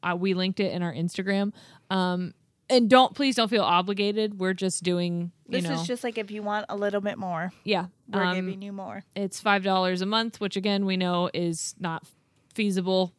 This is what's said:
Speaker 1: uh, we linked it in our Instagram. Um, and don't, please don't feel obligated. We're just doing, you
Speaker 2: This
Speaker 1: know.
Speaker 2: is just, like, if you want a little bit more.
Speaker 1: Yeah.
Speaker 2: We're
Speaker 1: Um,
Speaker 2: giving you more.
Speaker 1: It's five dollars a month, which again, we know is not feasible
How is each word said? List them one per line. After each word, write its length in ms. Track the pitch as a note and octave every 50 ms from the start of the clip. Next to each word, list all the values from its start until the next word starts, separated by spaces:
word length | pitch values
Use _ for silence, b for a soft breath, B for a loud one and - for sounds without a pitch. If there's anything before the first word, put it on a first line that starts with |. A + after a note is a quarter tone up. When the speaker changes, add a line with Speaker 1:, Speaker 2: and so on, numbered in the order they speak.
| -
Speaker 1:
uh, 120 | F3 F3 F3
we 140 | F3+ G3 F#3+
linked 260 | F3+ F#3 F#3 F#3+ -
it 140 | G3+ F#3 -
in 100 | F3+ F3
our 100 | F3 C#3+
Instagram. 600 | C#3+ D#3+ F3 - - F#3 F#3+ G3 G3 G3+ G3+ B B B B B B B _
Um, 420 | F#3+ F#3+ F#3 F3+ F3+ F3+ F3+ E3+ - _ _ _ _ _ _ _
and 200 | C4 B3+ A#3+ G#3
don't, 240 | B3 B3+ C4 - -
please 220 | - C#4+ C4+ B3
don't 140 | - A3+ G#3
feel 140 | A#3 A3 F#3+
obligated. 760 | - E3+ F3 F#3 F#3+ G3+ G3 G3+ G3+ G#3 G#3+ G#3+ G#3+ G#3 G3
We're 140 | F#3 F#3 F#3+
just 280 | F3+ F#3+ F#3+ F3+ - -
doing, 480 | F3+ F3+ F3 F3 F3 F3 E3+ E3+ F3 - _ _ -
you 120 | A#3+ B3+
Speaker 2:
This 80 | F3 E3
Speaker 1:
know. 40 | -
Speaker 2:
is 100 | - E3
just, 180 | E3+ B3+ A#3+ -
like, 120 | A#3+ A3+ A3+
if 140 | G#3+ F#3+
you 100 | G#3 G#3+
want 240 | G#3 G#3 G#3 G#3 G#3 -
a 60 | - G3+
little 240 | G3+ G3+ G3+ G3+
bit 160 | G3 G#3 G3 -
more. 340 | G3 F#3 F3 D#3+ E3 F#3 - - _
Speaker 1:
Yeah. 220 | E3+ G3+ F#3 E3+ F3+ _ _ _ -
Speaker 2:
We're 160 | G3+ G3 F#3
Speaker 1:
Um, 120 | F3+ F3+
Speaker 2:
giving 260 | F#3 F#3 F#3 G3 F#3+
you 100 | G3 G3+
more. 320 | G3+ G3 F#3+ - - G3 F#3+ _ _
Speaker 1:
It's 260 | - G3+ F#3+ - -
five 200 | - G#3+ G3+ G3+ F#3
dollars 380 | G3 F#3+ F#3 F#3 F#3 F#3 F3+
a 40 | F#3
month, 340 | G3 G#3+ A3+ A3+ A#3 G#3+ -
which 160 | G#3+ G3 -
again, 300 | G3+ F#3 G#3 G3+ G3 G3
we 100 | F#3+ F#3+ F#3
know 320 | F#3 F3+ F3+ F3 F3 F3+ -
is 420 | D#3 F3 E3+ E3 D#3+ - - - _
not 240 | F3+ F3 E3 D#3+ - - - _ _ _ _ _ _ _ _
feasible 600 | - A3 G3+ F#3+ F#3+ F3+ F#3 F#3 F#3 F#3 F3 _